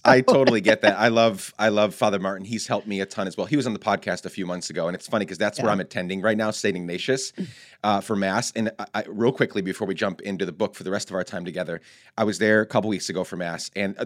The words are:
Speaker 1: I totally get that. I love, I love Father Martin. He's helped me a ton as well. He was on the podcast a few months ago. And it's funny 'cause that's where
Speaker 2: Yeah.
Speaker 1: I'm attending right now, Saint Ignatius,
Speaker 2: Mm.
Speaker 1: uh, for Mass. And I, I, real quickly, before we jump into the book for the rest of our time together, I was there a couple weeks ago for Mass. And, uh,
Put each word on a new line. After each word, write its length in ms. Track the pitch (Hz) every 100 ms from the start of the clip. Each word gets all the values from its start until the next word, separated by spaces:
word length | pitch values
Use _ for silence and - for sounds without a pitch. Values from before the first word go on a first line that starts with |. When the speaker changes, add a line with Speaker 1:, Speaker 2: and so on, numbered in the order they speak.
| -
Speaker 1:
I 160 | 131
totally 400 | 131 180 131 117
get 200 | 101 110
that. 160 | 107 98
I 100 | 117
love, 440 | 113 113 98 - -
I 100 | 107
love 240 | 104 104 87
Father 240 | 113 101
Martin. 260 | 95 95 98
He's 220 | 110 -
helped 200 | 110 107
me 140 | 101
a 40 | 98
ton 220 | - 98
as 100 | 87
well. 80 | 98
He 80 | 147
was 100 | 123
on 60 |
the 60 | 104
podcast 460 | - 101 - 92 90
a 40 |
few 160 | - 90
months 240 | 90 -
ago. 180 | 82 85
And 80 | 90
it's 120 | -
funny 180 | 113 95
'cause 120 | 90
that's 220 | 104 -
where 80 | 113
Speaker 2:
Yeah. 40 |
Speaker 1:
I'm 60 | 101
attending 400 | 92 - 90 95
right 160 | 98 110
now, 140 | 110
Saint 240 | 107 104 90
Ignatius, 540 | 87 87 - 131 -
Speaker 2:
Mm. 140 | - 180 - - _
Speaker 1:
uh, 180 | 104 101
for 140 | - 104
Mass. 360 | 98 101 123 113
And 160 | 110 -
I, 60 | 101 104
I, 80 | -
real 240 | 101 117
quickly, 280 | 135 123 104
before 260 | 92 92 98
we 80 | 92
jump 260 | 104 85
into 240 | 101 95 92
the 60 |
book 220 | 82 104 -
for 80 |
the 80 | 90
rest 180 | 101 -
of 60 | 95
our 80 |
time 220 | 90 95 87
together, 360 | 82 90 82 - - _ -
I 60 |
was 160 | 107 90
there 220 | 107 107
a 40 | 107
couple 240 | 117 104
weeks 200 | 95 -
ago 140 | 90
for 140 | 90 90
Mass. 320 | 87 82 - -
And, 200 | 98
uh, 60 | 98